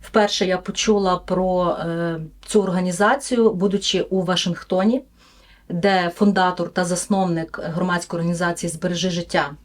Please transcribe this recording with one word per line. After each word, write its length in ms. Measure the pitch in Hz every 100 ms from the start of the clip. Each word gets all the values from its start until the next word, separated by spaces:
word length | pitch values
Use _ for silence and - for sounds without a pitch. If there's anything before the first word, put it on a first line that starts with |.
Вперше 440 | - 226 208 - 185
я 120 | 185
почула 580 | - - - 208 190 180
про, 600 | - 180 185 180 175 -
е, 400 | 165 170 170 165 156 - -
цю 160 | 214
організацію, 880 | 190 180 180 175 208 269 - 240 220
будучи 480 | 185 196 196 - 185
у 200 | 165 190
Вашингтоні, 800 | 175 180 - 170 - 185 196 254 - _ _ _ _ _ _
де 420 | 175 196 190 175
фундатор 540 | 170 202 190 185 180 170
та 160 | -
засновник 760 | 175 175 - 196 185 165 160 -
громадської 560 | - 165 180 175 - 175
організації 520 | 170 170 175 170 170
«Збережи 400 | 165 180 175 185
життя» 400 | 170 170 175 143 147